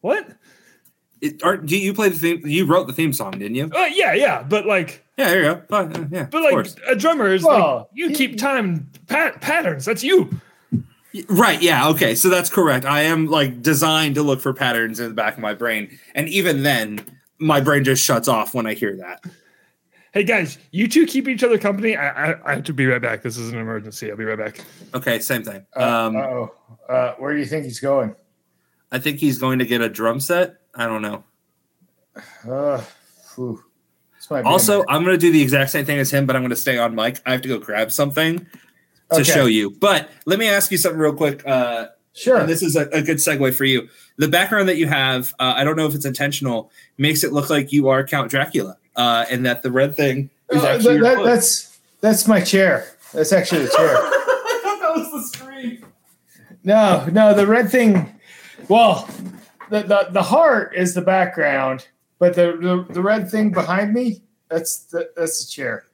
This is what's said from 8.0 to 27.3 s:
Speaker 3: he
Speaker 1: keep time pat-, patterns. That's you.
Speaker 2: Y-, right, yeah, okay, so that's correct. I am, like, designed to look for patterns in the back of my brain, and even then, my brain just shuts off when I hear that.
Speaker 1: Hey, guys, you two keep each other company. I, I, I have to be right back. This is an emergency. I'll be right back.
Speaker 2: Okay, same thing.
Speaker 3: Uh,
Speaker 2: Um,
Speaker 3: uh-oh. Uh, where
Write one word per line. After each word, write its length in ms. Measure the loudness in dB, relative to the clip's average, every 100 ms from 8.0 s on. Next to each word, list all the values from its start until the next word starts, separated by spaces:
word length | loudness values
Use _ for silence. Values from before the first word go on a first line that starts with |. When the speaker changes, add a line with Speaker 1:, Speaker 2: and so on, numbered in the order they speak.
| -4
Speaker 3:
he 40 |
Speaker 1:
keep 220 | -2 -4 -2
time 520 | -2 -2 -2 -4 -8 -20 _
pat-, 340 | -2 -2 -4
patterns. 460 | -4 -2 -2 -4 -4
That's 180 | -4
you. 240 | 2 2 2 -6 _ _ _ -6 -6 _ _
Speaker 2:
Y-, 100 | -18 -2
right, 300 | 2 4 4
yeah, 260 | 2 4 2
okay, 260 | 2 2
so 140 | 2 2
that's 220 | 2 0
correct. 340 | 2 2 2
I 160 | 0 0
am, 280 | 2 2 0
like, 340 | 0 0 -2
designed 540 | 0 2 2 0 0 0
to 60 |
look 200 | 0 0
for 100 | -2
patterns 480 | -2 -2 -2 -4 -6
in 80 | -8
the 60 |
back 180 | -4 -6
of 60 | -4
my 140 | -8
brain, 440 | -6 -4 -4 -8 -16 _
and 140 | -8 -4
even 340 | -2 0 0
then, 360 | 0 0 -2 -10 -14 -20 _ _
my 240 | 0 2
brain 200 | 2 2
just 220 | 2 0
shuts 240 | 2 0 0
off 240 | -2 -2
when 140 | -4 -6
I 80 |
hear 200 | -4 -6 -6
that. 260 | -14 -16 -18 -20 _ _ _ _ _ _ _
Speaker 1:
Hey, 100 | -4
guys, 360 | 0 0 -2 -10 _
you 160 | -4 0
two 200 | 2 2
keep 220 | 0 -4
each 140 | -2
other 140 | 2 2
company. 400 | 0 -2 -2 -2
I, 360 | -4 -4 -4
I, 180 | -4 -4
I 40 | -6
have 80 |
to 100 | -4
be 100 | -2 0
right 140 | 0
back. 220 | -2 -6
This 160 | -8 -10
is 160 | -10
an 40 | -10
emergency. 520 | -8 -10 -12 -14 -12
I'll 80 | -8
be 60 | -8
right 120 | -6
back. 220 | -8 -12 -20 -20 -14
Speaker 2:
Okay, 240 | -8 -4 -4
same 240 | -4 -6
thing. 220 | -6 -16 _
Speaker 3:
Uh, 60 | -4
Speaker 2:
Um, 360 | -2 0 -2 -4
Speaker 3:
uh-oh. 380 | -4 -6 -8 _ _ -20 -4
Uh, 240 | -2 -2
where 180 | -6 -6